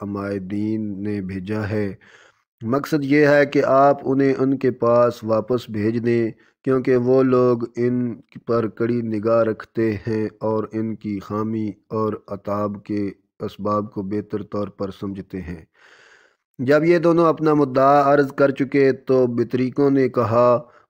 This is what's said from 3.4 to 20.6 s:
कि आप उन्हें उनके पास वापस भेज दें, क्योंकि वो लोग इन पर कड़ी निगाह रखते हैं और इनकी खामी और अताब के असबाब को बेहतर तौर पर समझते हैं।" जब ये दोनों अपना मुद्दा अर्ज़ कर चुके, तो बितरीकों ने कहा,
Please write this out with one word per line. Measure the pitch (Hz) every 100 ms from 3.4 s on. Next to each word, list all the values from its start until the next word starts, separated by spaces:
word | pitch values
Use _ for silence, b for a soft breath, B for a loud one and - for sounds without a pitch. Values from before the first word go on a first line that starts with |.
| 143
कि | 143
आप | 127 135 143 139
उन्हें | 127 135 139
उनके | 131 131 135 127
पास | 117 117 120 120 -
वापस | 110 110 104 123 -
भेज | 107 107 117
दें, | 117 117 113 - b b
क्योंकि | 131 131 127 127
वो | 123 131
लोग | 131 127 123 117 117 117
इन | 123 123 123 110 _ -
पर | - 117 110
कड़ी | - 117 120
निगाह | 113 107 113 117
रखते | 110 104 - 113 113 101 120
हैं | 110 107 -
और | 110 110 107
इनकी | 110 113 107 107 101
खामी | - 104 110 110 104 95 _
और | 110 110 107 -
अताब | 98 - 101 104 101 -
के | 104 98 - _ _
असबाब | 107 - 101 104 104
को | 107
बेहतर | 95 104 101 104
तौर | - 104 101
पर | - 98
समझते | - 98 98 - 95
हैं।" | 82 85 - b b b b b b b _ -
जब | 127 151
ये | 165 175
दोनों | 165 165
अपना | 165 147 156
मुद्दा | 147 139 131 135 143
अर्ज़ | 139 143 139
कर | - 139
चुके, | 139 135 143 135
तो | 131 - 131 123
बितरीकों | 120 117 123 127 139 143
ने | 139 127
कहा, | 127 110 117 123 120